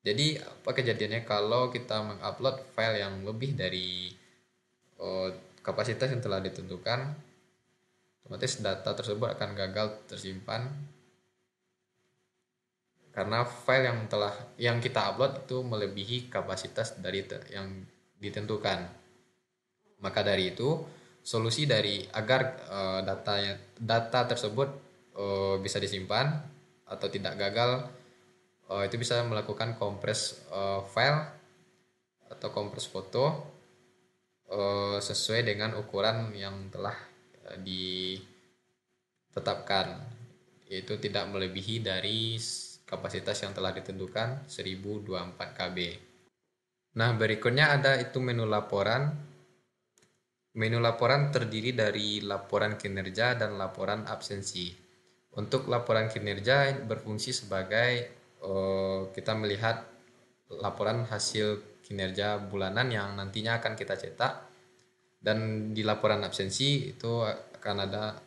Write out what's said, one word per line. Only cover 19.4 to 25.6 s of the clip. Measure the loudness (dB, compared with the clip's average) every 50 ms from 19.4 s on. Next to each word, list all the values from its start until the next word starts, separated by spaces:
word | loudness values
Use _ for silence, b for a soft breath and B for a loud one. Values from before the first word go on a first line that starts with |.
| _ _ _ _ _ _ _ _ _ _ _ _
Maka | -6 0 0 2 4
dari | 4 4 4 2 0 0
itu, | 0 2 2 2 0 B B B B B B B B
solusi | _ -2 0 0 2 2 2 2 4 4
dari | 4 4 4 2 0 -2 -4 -4 -4
agar, | -4 4 4 4 4 4 2 -2 -6 -10
eh, | -6 -4 -2 0 0 0 0 0
data | -2 -2 -2 0 0 0 2
yang, | 0 -2 -4 -6 -10 -18 -12 -8
data | 0 4 4 4 4 4 4 4 4
tersebut, | 4 2 0 0 0 2 2 0 0 -2 -12 -16 -20 -20 -20 _ _ -8 -4
eh, | -2 0 0 2 2 2 2
bisa | 2